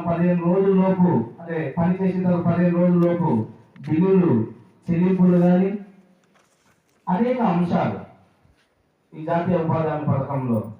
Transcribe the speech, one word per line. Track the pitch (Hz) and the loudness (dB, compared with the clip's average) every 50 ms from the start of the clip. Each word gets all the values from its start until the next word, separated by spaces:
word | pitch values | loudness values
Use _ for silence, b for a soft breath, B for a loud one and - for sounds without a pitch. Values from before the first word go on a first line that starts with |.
| - | -2
పదిహేను | 175 170 170 180 180 180 170 170 | -2 -2 0 0 0 0 0 0
రోజుల | 175 185 196 190 196 190 185 | 0 0 2 2 2 2 2
లోపు, | 185 190 190 180 180 170 127 117 113 - - - | 2 2 2 2 2 2 2 0 -2 -4 -10 -18
అంటే | 170 170 165 160 139 135 - | -12 -8 -6 -6 -6 -6 -4
పని | 170 175 180 185 - | -2 0 0 0 0
చేసిన | 190 180 180 180 175 | -2 -2 -2 -2 0
తర్వాత | 180 175 170 170 | 0 0 0 0
పదిహేను | 170 175 180 180 175 170 175 | 0 0 2 2 0 2 2
రోజుల | 180 180 175 175 170 | 2 2 4 2 2
లోపు | 175 175 175 156 - 117 110 110 - - - - _ _ - 135 | 2 0 0 0 0 -2 -2 -4 -6 -12 -20 -20 _ _ -16 -6
బిల్లులు | 151 156 165 185 190 190 180 170 151 120 110 107 - - - - - _ _ - | -4 0 0 2 4 4 4 4 2 2 0 -2 -4 -10 -20 -20 -20 _ _ -6
చెల్లింపులు | 175 170 165 180 190 190 180 180 180 175 175 | -4 -2 0 2 0 2 4 4 4 4 4
కానీ, | 175 180 180 185 196 202 214 - - - - _ _ _ _ _ _ _ _ _ _ _ _ _ _ _ _ _ _ _ _ _ - | 4 4 4 2 2 -2 -4 -6 -12 -16 -20 _ _ _ _ _ _ _ _ _ _ _ _ _ _ _ _ _ _ _ _ _ -4
అనేక | 190 185 233 233 247 254 247 | -4 0 0 0 0 0 0
అంశాలు | 226 185 170 175 175 - - - - 117 - - - - - _ _ _ _ _ _ _ _ _ _ _ _ _ _ _ _ _ _ _ 160 | 0 0 0 0 0 0 0 0 0 -2 -4 -6 -12 -16 -20 _ _ _ _ _ _ _ _ _ _ _ _ _ _ _ _ _ _ _ -16
ఈ | 156 156 | -12 -6
జాతీయ | 165 170 170 180 185 175 | -2 -2 -2 0 0 0
ఉపాధి | 165 160 156 - 160 156 156 | 0 0 0 -2 0 -2 -2
హామీ | 151 151 147 | -4 -4 -2
పథకంలో | - - 135 135 - 143 131 127 120 113 107 104 - - | -2 -2 -2 -2 -4 -4 -4 -2 -2 -2 -2 -4 -6 -14